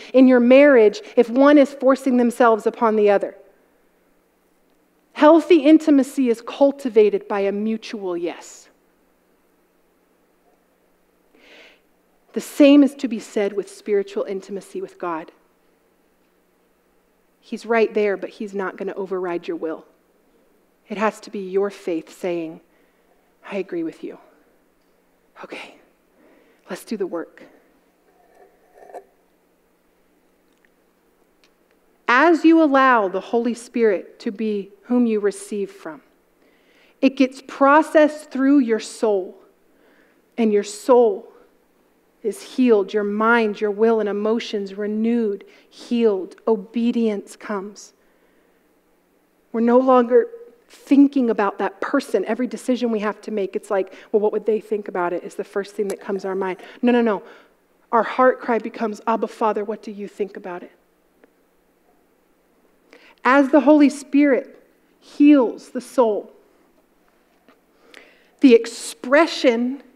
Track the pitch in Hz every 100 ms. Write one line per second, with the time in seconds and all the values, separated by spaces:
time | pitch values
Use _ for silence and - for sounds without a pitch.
0 | - 254 262 254 240 262 294 262 214 202
1 | - - 226 240 277 302 262 - 254 262
2 | 277 247 240 - 240 226 220 220 226 214
3 | 208 196 170 - - _ _ _ _ _
4 | _ _ _ _ _ _ _ _ _ _
5 | _ - 302 330 302 349 269 311 311 285
6 | 262 - 254 226 - - 277 277 262 220
7 | 214 196 - 208 196 202 214 220 - 226
8 | 190 175 170 131 - - _ _ _ _
9 | _ _ _ _ _ _ _ _ _ _
10 | _ _ _ _ _ _ _ _ _ _
11 | _ _ _ _ _ - - _ _ _
12 | _ _ _ - - - 285 294 269 -
13 | 247 220 - - 202 202 185 - - 202
14 | 196 220 - 196 190 202 - 185 185 -
15 | 175 160 170 _ _ _ _ _ _ _
16 | _ _ _ _ _ _ _ _ _ _
17 | _ _ _ _ - 220 214 233 214 208
18 | 208 190 - - 214 196 190 - 190 -
19 | 190 190 180 170 175 160 160 160 - _
20 | _ _ _ _ _ _ _ _ - 196
21 | 214 202 - 208 185 190 202 196 - 165
22 | - - 185 175 160 170 _ _ _ _
23 | _ _ _ _ - 202 185 170 160 160
24 | - - _ _ _ _ _ _ _ _
25 | _ _ _ - - - - - _ _
26 | _ _ _ _ _ _ - 185 - 214
27 | 185 170 151 _ - _ _ _ _ _
28 | _ _ _ _ _ _ _ _ - -
29 | _ _ _ _ _ _ _ _ _ _
30 | _ _ _ _ _ _ _ _ _ _
31 | _ _ _ _ _ _ _ _ _ _
32 | - 247 320 320 320 330 311 269 262 240
33 | 196 185 - 233 240 226 - 247 226 180
34 | - - - 202 220 208 196 - - 247
35 | 240 214 202 196 - 208 190 - 165 147
36 | _ _ _ _ _ _ _ _ _ -
37 | 269 269 262 262 - - 277 294 311 320
38 | 302 302 - 254 269 285 233 220 - -
39 | 220 202 185 - _ _ _ _ _ _
40 | _ _ _ - 226 208 202 - - 247
41 | 233 190 - _ _ _ _ _ _ _
42 | _ _ 220 202 - - 247 214 190 214
43 | 208 208 220 233 220 208 214 202 226 226
44 | 208 202 208 233 - 214 196 196 208 214
45 | 220 240 220 196 - _ _ - - 233
46 | 226 196 175 - - 220 190 240 233 240
47 | 226 202 - - - 208 202 196 - _
48 | _ _ _ _ _ _ _ _ _ _
49 | _ _ _ _ _ 233 233 240 262 254
50 | 240 240 226 - - _ _ - - 277
51 | 277 277 240 208 202 - 196 - - 277
52 | - 214 185 220 254 220 - 247 240 220
53 | 208 202 - 214 190 208 - 202 - -
54 | - 214 208 214 202 214 - 208 208 196
55 | 175 170 - - 196 208 196 - 202 185
56 | - 196 196 190 190 180 - - 240 240
57 | 233 196 - - _ _ _ _ - 233
58 | 208 - 254 - - 226 220 - 226 208
59 | - 226 220 - 226 208 208 208 - 202
60 | 202 - 196 196 196 175 - _ _ _
61 | _ _ _ _ _ _ _ _ _ _
62 | _ _ _ _ _ _ _ _ _ -
63 | _ _ - 269 269 294 247 302 285 -
64 | - 277 294 233 - - _ _ _ _
65 | _ - 294 294 226 - - 254 - -
66 | 226 202 - _ _ _ _ _ _ _
67 | _ _ _ _ _ _ _ _ _ -
68 | _ _ _ _ 277 233 233 - - -
69 | 254 285 320 - 277 233 240 277 -